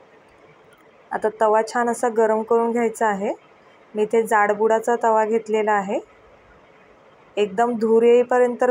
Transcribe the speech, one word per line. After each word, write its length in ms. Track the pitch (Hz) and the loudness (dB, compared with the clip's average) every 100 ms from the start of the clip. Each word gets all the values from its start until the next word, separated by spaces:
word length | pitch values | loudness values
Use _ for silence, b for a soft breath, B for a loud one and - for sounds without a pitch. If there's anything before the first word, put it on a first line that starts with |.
| _ _ _ _ - _ _ _ _ _ - | _ _ _ _ -20 _ _ _ _ _ -12
आता 180 | 202 220 214 | -4 -4 0
तवा 200 | 220 214 | 2 2
छान 260 | 220 247 240 | 0 -2 -4
असा 200 | 233 247 | -2 -4
गरम 340 | 220 220 220 | 0 0 0
करून 300 | 220 233 233 | 0 0 0
घ्यायचा 340 | 233 233 226 226 | -2 -4 -2 -2
आहे. 260 | 196 208 320 _ _ _ _ _ | -2 -6 -8 _ _ _ _ _
मी 80 | 208 | -6
इथे 200 | 214 233 | -2 0
जाडबुडाचा 720 | 220 226 208 202 220 220 220 233 | 2 2 2 2 0 0 0 -2
तवा 220 | 233 220 | 0 0
घेतलेला 480 | 220 226 220 214 214 | 0 -2 -2 -4 0
आहे. 260 | 208 190 240 415 _ _ _ _ - _ _ _ _ _ _ _ - | -2 -2 -6 -8 _ _ _ _ -20 _ _ _ _ _ _ _ -4
एकदम 400 | 208 190 240 240 | -4 0 -2 -2
धूर 240 | 220 226 | 2 4
येईपर्यंत 600 | 233 240 247 247 247 240 247 | 6 4 4 2 2 0 -2